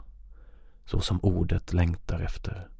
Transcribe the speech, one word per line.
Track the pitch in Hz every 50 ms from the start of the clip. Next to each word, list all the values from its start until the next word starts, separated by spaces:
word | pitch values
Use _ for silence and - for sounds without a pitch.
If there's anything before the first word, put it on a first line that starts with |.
| - - - - - - - - - - - - - - - - -
så | - - 90
som | 87 - 95 87 -
ordet | 98 90 87 85 85 - 92 - - -
längtar | 87 85 85 85 - - - - 85
efter | - - - - - - - 92 90 - - -